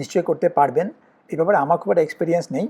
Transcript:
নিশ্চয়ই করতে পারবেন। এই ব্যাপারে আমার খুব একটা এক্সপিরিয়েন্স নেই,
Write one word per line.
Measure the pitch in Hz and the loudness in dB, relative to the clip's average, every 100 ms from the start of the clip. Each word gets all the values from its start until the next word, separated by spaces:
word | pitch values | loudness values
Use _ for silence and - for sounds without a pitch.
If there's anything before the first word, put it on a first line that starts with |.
নিশ্চয়ই | 139 185 175 | -4 -2 -2
করতে | - 175 - | 0 0 2
পারবেন। | 139 135 196 - _ _ _ | 2 2 -4 -8 _ _ _
এই | 151 | -2
ব্যাপারে | 165 190 | 0 2
আমার | 143 170 | 2 -2
খুব | 202 | 0
একটা | 180 151 | 0 0
এক্সপিরিয়েন্স | - 165 170 - 139 | -2 -2 -2 -2 -4
নেই, | 226 | -6